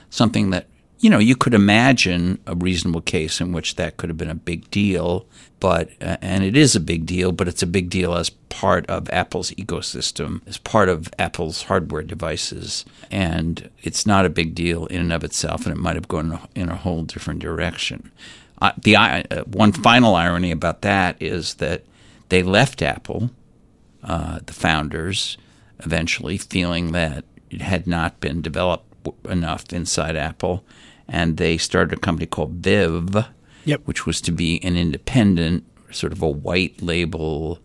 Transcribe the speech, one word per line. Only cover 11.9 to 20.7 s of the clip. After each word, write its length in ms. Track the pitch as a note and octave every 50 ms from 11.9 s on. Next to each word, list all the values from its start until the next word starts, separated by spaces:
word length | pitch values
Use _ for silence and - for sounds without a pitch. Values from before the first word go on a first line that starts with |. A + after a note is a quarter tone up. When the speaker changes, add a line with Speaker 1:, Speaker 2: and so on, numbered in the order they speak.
| D2 D#2
Speaker 1:
devices. 840 | D#2 E2 F2 - E2 E2 D#2 - - - - - E2+ - - - - - - - - -
And 580 | - G2 F#2 E2 E2 E2+ D#2+ E2+ E2+ - - - - _
it's 240 | - - - - -
not 200 | G#2+ G2+ G2 F#2+
a 40 | E2+
big 240 | D#2 F2 E2 D#2+ D#2+
deal 320 | E2 E2 F2 E2 E2 D#2+
in 140 | - - E2+
and 120 | E2+ E2+
of 120 | E2+ D#2+ D2+
itself, 420 | - - - - D#2+ D#2+ E2 -
and 60 | E2+ D2+
it 40 | D#2+
might 140 | F2 E2+ D#2+
have 120 | D#2+ - -
gone 300 | F#2 D#2+ D#2+ E2 D#2+ E2 - - -
in 140 | G#2 F2+ D#2+
a 80 | E2
whole 260 | - - F#2 E2+ E2
different 380 | E2 E2 - - - - D#2 -
direction. 720 | - E2 D#2+ D#2+ F2 E2 - - - - - - - - - - - - - - - _ _ -
Uh, 120 | G2 - - -
the, 140 | - G#2+ G#2
uh, 260 | G2+ A2+ - C2+ F2 - - - E2 -
one 260 | - - G2 A2 G#2
final 460 | F#2+ - G#2 A#2 A#2 B2+ A#2+ A2 F#2
irony 340 | E2+ E2+ F2 E2+ F2 F2+ F2
about 320 | D#2+ D2+ F2 E2